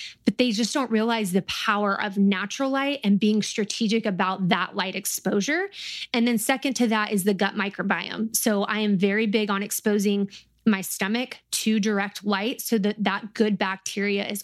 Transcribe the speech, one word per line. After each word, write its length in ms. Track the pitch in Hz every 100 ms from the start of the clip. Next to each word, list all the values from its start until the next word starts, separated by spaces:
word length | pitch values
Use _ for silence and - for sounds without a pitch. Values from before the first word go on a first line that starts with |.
| - -
but 140 | - -
they 140 | 247
just 220 | 202 233
don't 160 | 302 247
realize 440 | 220 226 226 202
the 80 | 185
power 600 | - - - 208 208 196
of 160 | 208 196
natural 520 | 196 185 202 - 269
light 320 | 269 277 285
and 160 | 202 196
being 220 | 208 214
strategic 640 | 202 - 202 - 220 226 220
about 420 | 185 185 190 185
that 300 | 185 180 202
light 180 | 190 185
exposure. 720 | 202 - 190 208 196 320 403 - - - -
And 120 | 247 233
then 120 | 233
second 380 | - 269 277 233
to 120 | 240
that 240 | 220 208
is 140 | 208 185
the 80 |
gut 220 | 190 202 202
microbiome. 800 | 196 196 185 175 - - 220
So 300 | - 240 208
I 160 | 202 214
am 180 | 214 196
very 300 | 196 202 220
big 220 | 214 214
on 140 | 196
exposing 640 | 214 - 214 202 202 202 196 - - _ -
my 160 | 196
stomach 560 | 180 - 196 226 254 - _
to 300 | - - 220
direct 460 | 208 202 196 - 202
light 340 | 196 220 -
so 180 | - 226
that 240 | 202 214
that 320 | 196 196 202
good 240 | - 220 196
bacteria 720 | 196 190 - - 202 202 196
is 160 | 202